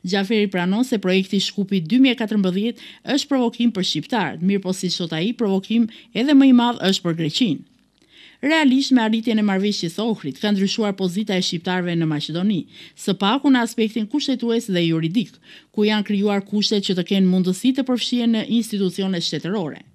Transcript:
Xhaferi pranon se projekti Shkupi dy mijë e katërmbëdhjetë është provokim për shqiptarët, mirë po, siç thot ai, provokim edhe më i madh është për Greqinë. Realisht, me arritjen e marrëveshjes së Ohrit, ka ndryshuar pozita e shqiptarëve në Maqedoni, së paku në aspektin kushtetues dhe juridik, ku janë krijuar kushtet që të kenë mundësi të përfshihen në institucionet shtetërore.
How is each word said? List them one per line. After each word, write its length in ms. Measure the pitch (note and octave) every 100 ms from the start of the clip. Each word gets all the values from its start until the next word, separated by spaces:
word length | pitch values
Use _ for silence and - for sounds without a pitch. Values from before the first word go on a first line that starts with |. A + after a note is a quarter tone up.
| F#3
Xhaferi 400 | G3 G3 A3 G3+
pranon 380 | F#3 F3 G3+
se 140 | B3+ A3
projekti 420 | F#3 F#3+ F#3+ G3
Shkupi 400 | - - G3 G3
dy 160 | D#3+ B3
mijë 120 | C4+
e 40 | A#3
katërmbëdhjetë 680 | G#3+ G#3+ F#3 F3+ A3+ A#3+ - - -
është 160 | C#4 -
provokim 420 | C4+ A#3 - A#3+
për 120 | G3 F3+
shqiptarët, 540 | D#3 - A#3+ E3 C3+
mirë 180 | F#3 G3
po, 120 | F#3 F#3
siç 220 | F3+ -
thot 140 | E3+ D#3+
ai, 160 | F#3+
provokim 540 | A#3 G#3+ F#3+ - A3+ A3+ - -
edhe 220 | - C4+ C#4
më 140 | C4+
i 40 | B3
madh 240 | A#3+ - F#3
është 160 | F#3+ F3
për 100 | E3
Greqinë. 420 | D#3 - A#3 - - _ _ _ _ - - _
Realisht, 480 | C#4 D#4+ D4 C4 C4+
me 80 | B3+
arritjen 380 | A3 A3+ A3+ A3
e 40 | G#3
marrëveshjes 480 | F#3+ G3+ G3 E3 E3+
së 80 |
Ohrit, 340 | A3+ G#3 D3 B2+
ka 140 | G#3
ndryshuar 420 | G3+ F#3+ - G#3 G3
pozita 360 | F#3 F3 G#3+
e 80 | F#3
shqiptarëve 540 | F#3 F3 F3+ F#3 F3 E3+
në 100 | D#3+
Maqedoni, 500 | D3 - D#3+ G3 F#3 - - -
së 220 | - - F#3+
paku 320 | G3+ C4+ D4
në 140 | B3+
aspektin 420 | A3+ - A3 A3+ G#3+
kushtetues 560 | D4 C#4+ B3+ A#3 A#3 A#3
dhe 160 | F3
juridik, 500 | E3+ E3 D#3+ G#3 F#3 - - - _
ku 160 | - G#3
janë 180 | G#3+ G3+
krijuar 380 | G3+ G#3 G3+
kushtet 420 | G3 G#3 G3 G#3+ G3
që 120 | F3+
të 80 | E3+
kenë 220 | G3 F#3
mundësi 420 | F#3 F3+ F3+ B3+
të 120 | C4 C4
përfshihen 480 | B3 - A#3+ A#3 A3
në 100 | - A#3
institucionet 640 | A3 G3+ F#3+ F3+ F#3+ F3
shtetërore. 580 | D#3+ D#3 D#3+ G#3 D#3 - -